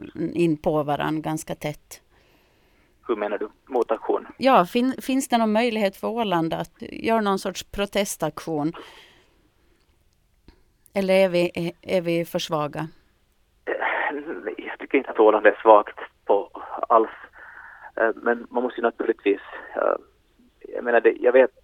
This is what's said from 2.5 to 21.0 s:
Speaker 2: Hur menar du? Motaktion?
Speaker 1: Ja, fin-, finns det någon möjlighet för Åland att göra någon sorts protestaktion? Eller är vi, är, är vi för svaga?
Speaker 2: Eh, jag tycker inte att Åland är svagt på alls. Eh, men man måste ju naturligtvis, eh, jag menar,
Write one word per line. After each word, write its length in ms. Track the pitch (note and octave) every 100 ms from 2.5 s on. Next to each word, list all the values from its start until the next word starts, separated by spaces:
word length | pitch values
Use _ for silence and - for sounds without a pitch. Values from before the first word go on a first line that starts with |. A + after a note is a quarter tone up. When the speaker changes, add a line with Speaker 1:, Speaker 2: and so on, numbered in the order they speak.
| _ _ _ _ _ -
Speaker 2:
Hur 80 | G#2+
menar 220 | G#2 G2+
du? 120 | G#2+ - -
Motaktion? 640 | B2+ A2+ A2 - - - -
Speaker 1:
Ja, 280 | B3 A#3+ F3
fin-, 360 | A#3+ B3+ -
finns 260 | - C4 C4+
det 100 | A#3
någon 140 | A3+
möjlighet 440 | G#3+ A#3+ G#3+ G3 G3
för 120 | G#3
Åland 460 | A3+ A3 F3 D#3+
att 280 | E3 E3+ _
göra 400 | - - A3+ A3+
någon 180 | G3+ G3
sorts 240 | G3+ F#3
protestaktion? 1080 | - - G3+ G3+ G3+ - D#3 - - D#3 D3+ - - - - _ _ _ _ _ _ _ _ _ _ _ _ _ _ _ _ _ _
Eller 200 | G3+ F#3+
är 160 | F#3+ F#3+
vi, 220 | F3 F3
är, 180 | - E3+ -
är 200 | - F#3+
vi 240 | E3+ E3+ E3+
för 140 | F3
svaga? 480 | - D#3+ D3 D#3 D#3+ - _ _ _ _ _ _ -
Speaker 2:
Eh, 80 | - - - - D3 D3 F#2 - -
jag 220 | A2 -
tycker 180 | - C#3
inte 120 | B2
att 100 | -
Åland 260 | G#2+ G#2+ G#2+
är 140 | G2+
svagt 380 | A2 G#2+ G#2 - - _ -
på 240 | G2+ F#2 - - - -
alls. 200 | A#2 A2 - - - - - - - - -
Eh, 140 | A2+ -
men 320 | A#2 A#2+ A2+
man 140 | B2
måste 160 | B2 -
ju 40 |
naturligtvis, 580 | A#2 - - - G2+ G2+ - - - -
eh, 200 | - - - _ _ _ _ _
jag 240 | - -
menar, 180 | A#2+ A#2